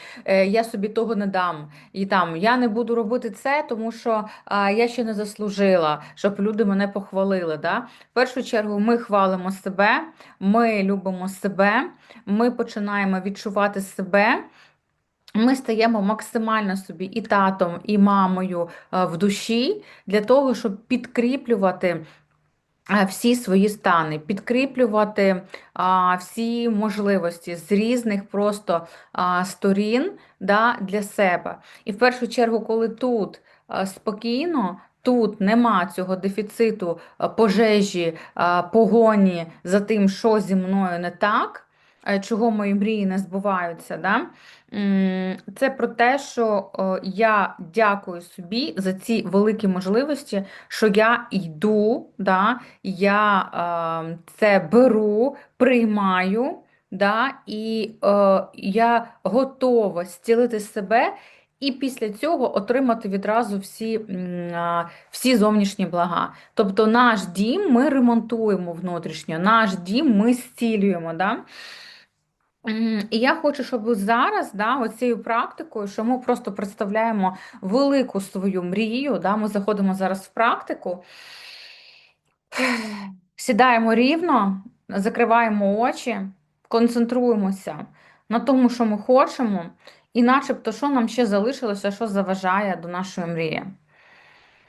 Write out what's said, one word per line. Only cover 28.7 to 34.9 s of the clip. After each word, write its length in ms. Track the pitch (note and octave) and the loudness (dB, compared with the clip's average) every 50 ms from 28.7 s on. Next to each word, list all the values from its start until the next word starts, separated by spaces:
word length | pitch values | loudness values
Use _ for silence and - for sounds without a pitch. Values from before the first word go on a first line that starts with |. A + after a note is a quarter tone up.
| F3 E3 E3 - - - - _ _ | -2 -2 -2 -6 -16 -20 -20 _ _
а, 320 | - F3+ F3+ F3+ F3 F#3 | -2 -2 0 0 0 -2
сторін, 680 | F#3+ - - - G3 G3 G3 G#3 G#3+ A3+ B3+ D4+ G4 G4+ - - _ _ _ | -4 -6 -2 0 0 2 2 0 0 0 0 -2 -2 -6 -10 -18 _ _ _
да, 360 | F#3+ F#3+ G3+ G#3 A3+ A#3+ B3 - | 0 2 2 4 4 2 0 -2
для 220 | G3+ F#3 F#3+ G#3 G3+ | -6 -4 -4 -4 -4
себе. 540 | G3 - - G3+ F#3 F3 E3+ - F3 F3 - _ - - - _ | -4 -2 0 2 2 2 0 -4 -8 -12 -12 _ -20 -20 -14 _
І 80 | - G3+ | -10 -2
в 60 | G#3 | 2
першу 300 | B3 B3+ B3 B3 A#3+ A#3 | 2 2 2 0 -4 -4
чергу, 320 | - - A#3 A#3 A3+ A3 | 0 0 0 2 2 -2
коли 280 | A3+ - A3 A3+ A3+ A3+ | -2 -2 -2 0 0 -2
тут, 520 | A3+ - - B3+ A#3+ A3+ F#3+ F#3 - - _ _ _ _ _ | -2 -2 -2 0 0 0 -2 -4 -6 -14 _ _ _ _ _
а, 200 | _ - - F#3+ | _ -6 -6 -6
спокійно, 920 | F#3+ F#3+ - _ A3 G3+ G#3 - A#3 A#3 B3+ D#4 F4 E4+ C4+ G#3 F3+ F3+ - - _ | -6 -8 -8 _ -6 -6 -4 -4 -4 -2 -2 -2 -2 0 0 -2 -2 -4 -8 -16 _